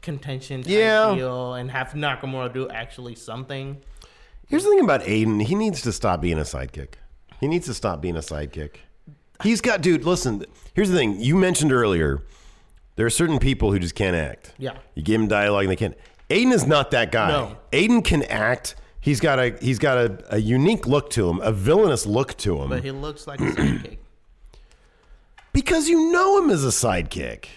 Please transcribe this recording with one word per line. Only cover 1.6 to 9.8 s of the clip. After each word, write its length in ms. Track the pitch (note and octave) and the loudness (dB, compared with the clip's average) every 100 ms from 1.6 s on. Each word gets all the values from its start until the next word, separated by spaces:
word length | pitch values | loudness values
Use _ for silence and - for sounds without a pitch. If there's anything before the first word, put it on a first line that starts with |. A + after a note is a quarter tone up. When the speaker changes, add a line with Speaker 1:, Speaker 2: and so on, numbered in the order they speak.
| B2+ | -6
Speaker 1:
have 220 | C3 C3 | -6 -6
Nakamura 600 | D3 D3 B2+ C#3 C3 B2 | -4 -4 -4 -6 -6 -6
do 160 | B2 C3 | -6 -8
actually 460 | A2+ A#2 - B2 A#2 | -8 -12 -14 -16 -16
something. 640 | - A2+ C3 C#3 C3+ C#3 - - - _ - - - | -14 -12 -10 -10 -10 -14 -16 -20 -20 _ -20 -20 -4
Speaker 2:
Here's 160 | D4 | -2
the 60 | G4 | 4
thing 120 | G4 | 4
about 200 | B3 C#3 | 4 2
Aiden. 400 | - G#2+ A2 G#2 | 2 2 2 2
He 140 | G#2+ G3 | 0 0
needs 260 | A3 D#3 | -2 -2
to 100 | A#2+ | -4
stop 300 | G2+ G#2+ F2+ | -2 -2 0
being 160 | F2+ D#2+ | 0 -2
a 60 | |
sidekick. 460 | D2 C#2 C2 - C2+ - - - - - | -4 -6 -10 -12 -16 -16 -20 -20 -20 -6
He 80 | C#3 | -2
needs 180 | E3+ F3 | -2 -4
to 80 | |
stop 280 | A#2 A2 E2 | -6 -4 -4
being 140 | F2 E2 | -4 -6
a 40 | |
sidekick. 560 | D#2+ D2+ D2 D#2+ D2 - - _ - D3 _ _ | -6 -8 -8 -10 -12 -14 -20 _ -20 -20 _ _
He's 180 | G#3 A3+ | 0 0
got, 200 | B3 G#3 | 0 0